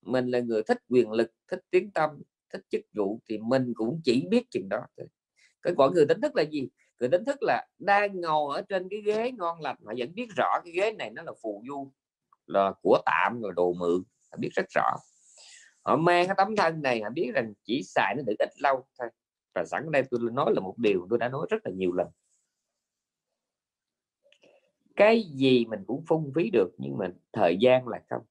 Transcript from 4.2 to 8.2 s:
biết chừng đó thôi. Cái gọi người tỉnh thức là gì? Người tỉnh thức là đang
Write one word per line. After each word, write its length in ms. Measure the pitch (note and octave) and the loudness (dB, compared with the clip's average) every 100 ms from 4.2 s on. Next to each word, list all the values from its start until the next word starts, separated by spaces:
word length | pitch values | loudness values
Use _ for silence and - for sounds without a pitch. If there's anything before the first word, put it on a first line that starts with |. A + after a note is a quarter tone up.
| E3 | 2
biết 200 | A#3 - | 0 0
chừng 180 | - G2 | -8 -4
đó 180 | G2+ - - | -6 -8 -18
thôi. 100 | - _ _ _ _ _ | -18 _ _ _ _ _
Cái 120 | - | -4
gọi 160 | F3 A3+ | 4 4
người 160 | F#3 D3+ | 6 4
tỉnh 140 | F3 | 4
thức 160 | D4 A3+ | 0 0
là 60 | |
gì? 260 | D3+ D3+ B2 _ _ _ | -2 -2 -6 _ _ _
Người 80 | B2+ | 0
tỉnh 160 | F3 | 0
thức 120 | A3+ C#4 | 0 -2
là 260 | G3 A#2+ - _ | 0 -2 -2 _
đang 420 | F#3 G3+ G#3 F#3+ | 2 2 2 -4